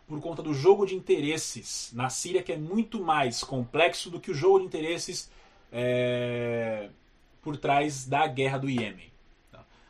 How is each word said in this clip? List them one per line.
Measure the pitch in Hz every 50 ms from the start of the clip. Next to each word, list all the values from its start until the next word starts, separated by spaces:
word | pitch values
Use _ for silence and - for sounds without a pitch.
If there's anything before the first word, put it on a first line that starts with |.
| _
por | - 151 147
conta | - 170 160 160 156
do | 156 147
jogo | 135 139 185 202 202 202
de | 185 190
interesses | 185 - - 190 160 147 147 156 156 - - - 120 - - - - - - 117
na | 120 127 135
Síria, | - - - 175 185 180 180
que | - 165
é |
muito | 151 151 160 190 226 226 - - 214 185
mais | 165 156 151 139 123 120 - -
complexo | - 139 127 123 - - 147 170 175 - - - 190
do | 170 160
que | - -
o | 175
jogo | 139 160 190 196 190
de | 185
interesses, | 180 - 165 156 160 170 160 - - 175 - - - - - - - - - _ - -
é, | 117 123 123 123 123 123 123 123 123 123 123 120 120 120 120 117 117 113 113 110 107 101 101 - _ _ _ _ _ _ _ _ _ -
por | 156 147
trás | - - 147 139 143 147 151 139 135 131
da | 127 139 139 156
guerra | 151 127 135 135 135 139 135
do | 135 139
Iêmen. | 131 120 110 104 95 92 - - - _ _ _ - _ _ _
Então, | - - - _ _ - _ _